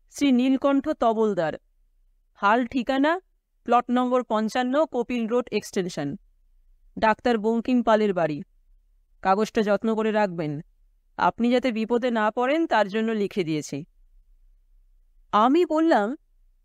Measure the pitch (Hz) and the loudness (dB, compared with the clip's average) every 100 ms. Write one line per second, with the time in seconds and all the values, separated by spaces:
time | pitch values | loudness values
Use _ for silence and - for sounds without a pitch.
0 | _ - 285 247 262 262 277 277 311 302 | _ -2 2 2 2 0 0 0 -2 0
1 | 240 220 220 185 160 - _ _ _ _ | 0 2 0 0 -4 -6 _ _ _ _
2 | _ _ _ _ 202 233 240 254 233 262 | _ _ _ _ 2 2 0 -4 -2 0
3 | 285 359 - _ _ _ - 240 240 247 | 0 0 -6 _ _ _ 0 0 2 0
4 | 254 254 240 214 220 254 247 277 311 247 | 0 0 0 -2 -2 -2 -2 0 0 -2
5 | 233 247 220 240 247 208 - 196 180 170 | -4 -4 -2 -2 -2 -6 -4 -6 -6 -6
6 | 143 202 _ _ _ _ _ _ _ - | -8 -8 _ _ _ _ _ _ _ -2
7 | 220 214 247 220 208 233 220 247 226 220 | 0 0 0 0 0 -2 0 0 4 2
8 | 214 180 160 147 - _ _ _ _ _ | 2 0 -2 -4 -12 _ _ _ _ _
9 | _ _ 190 196 214 - 208 202 226 220 | _ _ 0 2 0 0 0 0 0 -2
10 | 220 214 208 170 151 147 - _ _ _ | -2 0 -2 -2 -6 -8 -12 _ _ _
11 | _ - 175 - 240 247 262 220 220 240 | _ -2 0 2 2 2 0 -2 -2 0
12 | 247 233 214 233 247 311 330 233 208 208 | 0 0 0 0 0 0 2 2 0 -2
13 | 220 220 190 - 156 156 - 139 160 _ | -2 -2 -2 -2 -4 -4 -6 -10 -12 _
14 | _ - _ _ _ _ _ _ _ _ | _ -20 _ _ _ _ _ _ _ _
15 | _ _ _ 202 214 311 349 311 330 269 | _ _ _ 2 4 4 2 2 2 2
16 | 202 294 _ _ _ _ | 0 -6 _ _ _ _